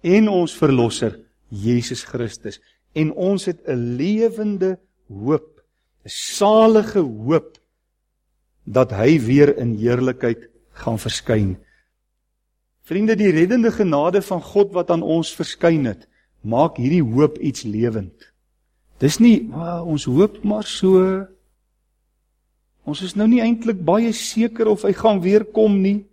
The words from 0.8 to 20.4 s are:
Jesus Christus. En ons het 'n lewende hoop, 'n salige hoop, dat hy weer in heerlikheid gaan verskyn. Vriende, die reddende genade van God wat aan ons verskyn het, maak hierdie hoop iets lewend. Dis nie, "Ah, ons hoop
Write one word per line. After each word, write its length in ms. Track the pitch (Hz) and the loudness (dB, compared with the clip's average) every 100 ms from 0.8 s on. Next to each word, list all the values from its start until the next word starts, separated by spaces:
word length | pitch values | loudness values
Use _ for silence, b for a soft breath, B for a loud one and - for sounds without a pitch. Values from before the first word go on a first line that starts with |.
| 117 - 113 - _ _ _ | 0 -2 -6 -6 _ _ _
Jesus 540 | 104 110 120 117 123 | -6 -2 -2 -2 -12
Christus. 580 | - 123 117 - 107 - _ _ _ 156 | -10 -8 -8 -10 -16 -16 _ _ _ -4
En 160 | 156 | -4
ons 340 | - 180 196 180 | -2 -2 -2 -4
het 140 | 165 - | -8 -6
'n 300 | 127 120 123 | -6 -4 -4
lewende 840 | 170 214 226 220 214 202 190 185 _ _ _ | -4 0 -2 -2 -6 -2 -4 -4 _ _ _
hoop, 540 | 98 113 151 - _ _ _ _ _ - | -10 -4 -4 -4 _ _ _ _ _ -18
'n 40 | |
salige 920 | - - - 202 220 226 220 220 202 | -14 -10 -2 2 6 6 4 2 -2
hoop, 580 | 147 107 113 160 - _ _ _ _ _ _ _ _ _ _ _ - | -2 -6 -2 -2 -2 _ _ _ _ _ _ _ _ _ _ _ -4
dat 260 | 110 127 | 0 0
hy 280 | 101 120 160 | 2 4 4
weer 380 | 113 139 143 - | 4 4 4 4
in 180 | 120 107 | -2 -2
heerlikheid 720 | 117 123 127 127 120 117 - _ _ | 0 0 -2 -2 -4 -4 -10 _ _
gaan 280 | - - 113 | -10 -6 -6
verskyn. 580 | 113 - - 110 98 92 _ _ _ _ _ _ _ _ _ _ _ _ _ | -6 -8 -2 0 0 -4 _ _ _ _ _ _ _ _ _ _ _ _ _
Vriende, 280 | 180 214 214 | -2 0 2
die 160 | 208 | 2
reddende 400 | 156 180 247 226 | 4 2 2 0
genade 500 | - 190 147 160 190 | 0 0 2 2 0
van 200 | 190 180 | -2 -8
God 300 | - 202 196 180 | -2 0 2 0
wat 160 | 170 | -2
aan 120 | 170 | -2
ons 300 | - 165 160 - | 0 -2 -2 -8
verskyn 520 | 156 - 170 160 127 | -10 0 0 2 -2
het, 160 | 98 _ _ _ _ 107 | -6 _ _ _ _ -4
maak 300 | 117 160 - | 0 0 0
hierdie 240 | 127 175 | 0 0
hoop 340 | 127 117 151 151 | 0 0 0 0
iets 220 | 139 127 113 | -8 -6 -8
lewend. 480 | 104 117 110 92 _ _ _ _ _ _ _ _ _ | -2 -2 -4 -10 _ _ _ _ _ _ _ _ _
Dis 200 | 139 - | -2 4
nie, 300 | 233 208 113 | 4 4 2
"Ah, 300 | 143 170 170 | -10 -8 -8
ons 220 | 170 151 131 | -6 -6 -2
hoop 380 | 127 208 - | 2 0 0